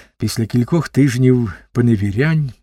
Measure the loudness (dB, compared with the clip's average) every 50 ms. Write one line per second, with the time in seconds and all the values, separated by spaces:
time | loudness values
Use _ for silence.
0 | -12 _ _ -8 -6 -4 -4 -4 -4 -2 0 -2 0 0 -2 -2 -2 -2 0 2
1 | 2 2 2 2 2 4 4 2 0 -4 -6 -10 -16 _ -2 0 2 2 2 2
2 | 0 -2 -2 -2 0 0 0 -2 -2 -4 -8 _